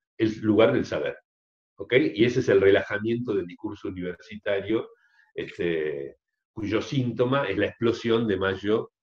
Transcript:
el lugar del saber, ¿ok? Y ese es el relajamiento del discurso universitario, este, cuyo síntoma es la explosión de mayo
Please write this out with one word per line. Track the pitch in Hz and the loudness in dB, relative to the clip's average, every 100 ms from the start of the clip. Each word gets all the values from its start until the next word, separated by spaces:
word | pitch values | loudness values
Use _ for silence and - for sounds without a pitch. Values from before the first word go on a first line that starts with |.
| _ - | _ -4
el | 110 - | -2 0
lugar | 107 104 113 | 2 6 6
del | 113 - | 4 -2
saber, | 82 69 - _ _ _ _ _ - | -4 -6 -8 _ _ _ _ _ -14
¿ok? | 98 127 156 | 0 2 2
Y | 104 | 2
ese | 120 123 | 2 2
es | 120 | 4
el | 98 | 6
relajamiento | 95 98 - 104 110 117 120 | 6 4 2 -4 -2 -2 -2
del | 98 90 | -4 -4
discurso | 87 101 92 98 | -10 -12 -10 -10
universitario, | 92 90 87 - 107 104 101 95 113 - _ _ _ _ | -8 -8 -10 -14 -10 -4 -4 0 -2 -4 _ _ _ _
este, | - - - 87 82 78 71 69 - _ _ _ | -12 -10 -4 -2 -2 -4 -6 -10 -14 _ _ _
cuyo | - 95 107 | -10 -4 -4
síntoma | - 139 120 110 127 139 98 | -2 -2 -2 0 0 0 -2
es | 98 | -2
la | 98 | -2
explosión | - 117 113 117 117 113 | 0 -2 0 0 0 2
de | 92 | 0
mayo | 95 95 101 110 - _ | 0 -2 0 0 -2 _